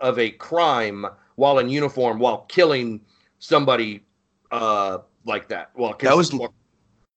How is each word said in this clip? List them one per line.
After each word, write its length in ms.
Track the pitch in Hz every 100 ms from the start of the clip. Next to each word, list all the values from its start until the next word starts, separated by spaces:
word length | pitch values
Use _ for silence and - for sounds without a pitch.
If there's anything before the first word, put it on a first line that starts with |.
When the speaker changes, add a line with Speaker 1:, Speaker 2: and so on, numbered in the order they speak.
Speaker 1:
of 180 | 131 120
a 120 | 113
crime 720 | - - 170 165 127 107 101 101 - _
while 240 | - 139 139
in 100 | 123
uniform, 500 | 139 143 131 123 110
while 280 | 123 107 -
killing 540 | - 170 139 120 107 - _ _ _
somebody, 640 | - 156 139 123 110 101 _ _ _ _ _
uh, 480 | 120 110 104 98 92 - _ 110
like 220 | 107 -
that. 220 | 98 -
Well, 200 | - 120 107
Speaker 2:
That 160 | - 156
was 140 | 165
Speaker 1:
cons-, 180 | 139 120 - _ _ _ _ _ _